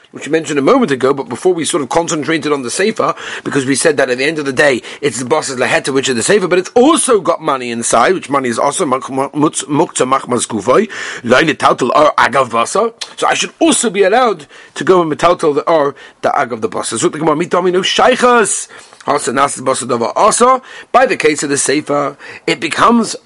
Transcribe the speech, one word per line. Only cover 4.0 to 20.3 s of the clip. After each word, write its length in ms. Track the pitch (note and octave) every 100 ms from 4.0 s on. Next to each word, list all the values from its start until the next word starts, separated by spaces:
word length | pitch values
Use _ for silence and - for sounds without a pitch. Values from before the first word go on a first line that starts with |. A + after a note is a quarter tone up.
| C3
at 80 | B2
the 60 |
end 160 | C#3 D#3
of 60 | C#3
the 80 |
day, 280 | C3 D3 A#2+ - -
it's 180 | D3 A#2+
the 60 | B2
boss's 320 | D3+ C#3+ B2+
laheta, 360 | A#2+ D#3+ D3
which 160 | C3+ C3+
is 60 | A#2
the 80 |
sefer, 240 | - G3+ F3+
but 100 | F3+
it's 140 | F3+ B3
also 460 | C4+ D#4+ - A3
got 200 | D#3+ E3
money 280 | D#3 C3 B2
inside, 440 | A#2 A2+ A#2 C3
which 160 | F#3 -
money 200 | C#3 B2+
is 80 | A#2
also 280 | C3 - E3
muk-, 240 | B2+ -
muk-, 240 | C3+ C#3 D3
mut-, 300 | D3+ - -
mukta 440 | D3 E3+ - B2+
machmas 360 | C3+ - A#2+ -
gufay, 420 | G#2+ G2 D3 A3 - - -
lo 180 | A#2+ D#3+
nitaltel 500 | E3 C3+ C3+ C3 B2 D3
or 160 | D3+ -
agav 340 | A#2+ C3+ B2+
basar. 720 | A#2 A#2 F#3+ A3+ - - -
So 80 | -
I 80 | -
should 180 | F#3 -
also 300 | E4 - -
be 140 | F#3
allowed 440 | F#3+ A3+ B3 E3+ C#3+ - - -
to 80 |
go 180 | D3+ F#3
and 100 | D#3+
metaltel 420 | C#3+ E3+ F3 D#3+
the 160 | C#3+ C#3+
or 260 | E3 C#3 - - -
the 80 | -
agav 320 | - B2+ A2+
the 80 | A2
basar. 280 | A2 G#2 A#2
Zut 140 | E3
the 80 | D3+
Gemara, 160 | D#3+ D3+
"Mi 100 | F3
tami 260 | F#3 F#3
no 100 | F3+
shaychas." 840 | F#3 - G#3 B3+ B3 A#3+ G3 - - - - - -
Also, 260 | C#3+ -
nas 240 | C3 C#3 C3+
the 60 |
basar 260 | C3 B2+ B2
davar 240 | A#2+ A2+ -
asa. 460 | G3+